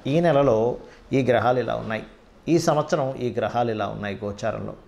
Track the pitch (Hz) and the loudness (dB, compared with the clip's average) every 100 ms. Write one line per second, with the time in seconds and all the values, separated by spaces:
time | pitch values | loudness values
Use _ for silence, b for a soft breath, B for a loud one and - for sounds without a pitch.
0 | - 147 170 143 139 110 120 - - B | -2 2 4 4 4 4 2 -2 -10 B
1 | - 135 123 117 120 127 113 113 110 110 | -2 0 4 4 4 0 0 -4 -4 -6
2 | - - - - - 160 165 151 147 165 | -8 -20 -20 -10 0 2 2 0 0 0
3 | 131 135 123 110 107 120 120 107 101 107 | -2 -2 -4 -2 -2 0 0 -2 -4 -4
4 | 101 98 104 101 113 107 104 - | -8 -6 -6 -4 -4 -4 -8 -12